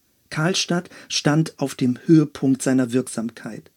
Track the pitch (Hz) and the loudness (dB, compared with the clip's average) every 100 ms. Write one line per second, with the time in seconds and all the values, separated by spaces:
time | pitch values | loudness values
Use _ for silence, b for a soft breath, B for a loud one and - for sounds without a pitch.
0 | _ _ _ - 160 190 - 175 175 B | _ _ _ -4 -2 -2 -2 -4 -6 B
1 | B - 151 147 160 - 139 - 127 123 | B -4 2 2 0 -4 -6 -2 -2 0
2 | - 160 147 - 135 131 139 131 123 127 | 4 6 4 0 0 0 2 0 2 0
3 | 127 - 113 - 120 107 - | -2 -6 -8 -10 -14 -16 -18